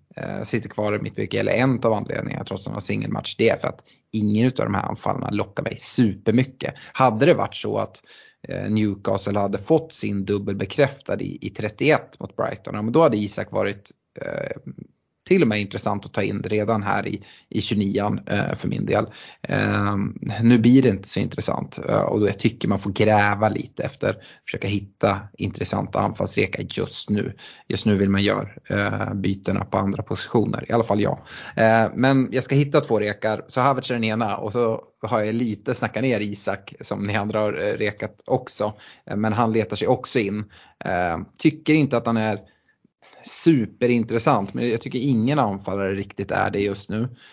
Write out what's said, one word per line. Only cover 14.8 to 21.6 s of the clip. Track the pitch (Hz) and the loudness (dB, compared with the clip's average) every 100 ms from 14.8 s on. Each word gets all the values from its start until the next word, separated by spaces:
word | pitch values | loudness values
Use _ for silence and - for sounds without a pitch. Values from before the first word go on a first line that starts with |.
| - _ _ _ | -18 _ _ _
till | - 190 | 2 4
och | 135 | 4
med | 104 | 2
intressant | 101 117 - 104 - | -2 -4 -2 -4 -4
att | |
ta | - | -2
in | 104 101 | -2 -2
redan | 104 107 104 110 | -2 0 0 0
här | 104 101 101 | 0 -2 -2
i, | 101 - - _ | -8 -10 -20 _
i | - | -4
tjugonionde, | - 107 101 98 104 101 - | 0 0 2 0 0 -2 -2
eh, | 101 101 - | -2 -2 -4
för | - | -4
min | 95 50 | -2 0
del. | 101 113 - - - | 0 0 -6 -20 -14
Eh, | - - 104 104 101 101 101 - - 110 | -4 -2 0 0 0 0 -2 -4 -4 2
nu | 117 120 | 6 6
blir | 117 131 | 8 8
det | 131 | 6
inte | 98 - | 2 -2
så | - | -4
intressant, | 95 92 - - | -4 -4 -4 -4